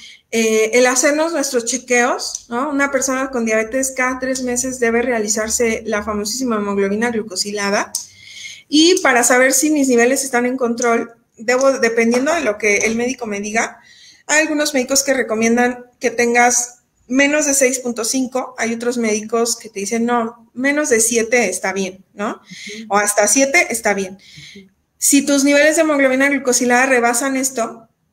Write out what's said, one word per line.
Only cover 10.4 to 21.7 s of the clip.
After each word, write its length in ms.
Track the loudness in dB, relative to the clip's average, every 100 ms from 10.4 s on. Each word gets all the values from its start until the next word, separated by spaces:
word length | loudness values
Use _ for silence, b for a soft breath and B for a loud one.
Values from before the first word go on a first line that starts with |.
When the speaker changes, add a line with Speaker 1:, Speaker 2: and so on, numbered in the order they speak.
| -2
Speaker 1:
en 100 | -2
control, 560 | -2 -2 0 0 -2 -12 _ -8
debo, 360 | 0 2 4
dependiendo 600 | 2 2 2 2 2 2
de 60 | 0
lo 140 | -2 -2
que 220 | 0 0
el 160 | 0
médico 320 | 0 -2 -4 -6
me 140 | -6
diga, 400 | -4 -4 -4 -8 B B B B B
hay 160 | 0
algunos 320 | 2 0 0
médicos 280 | -2 0 0
que 100 | 0
recomiendan 720 | 0 0 0 2 2 2 -2 -12 -6
que 120 | -4
tengas 720 | 0 2 4 4 2 -4 -10 _ _ -4
menos 380 | 2 2 2
de 80 | 0
seis 280 | 2 2 0
punto 220 | -4 -4
cinco, 500 | -4 -2 -2 -4 -6 -6
hay 160 | -6
otros 240 | -4 -4 -2
médicos 600 | 0 -2 -2 -2 -2 -4
que 100 | -8
te 120 | -10
dicen, 260 | -4 -2 0
"No, 440 | 0 -2 -8 _
menos 340 | -4 -2 0 2
de 120 | 2
siete 500 | 2 0 2 2 0
está 240 | -2 -4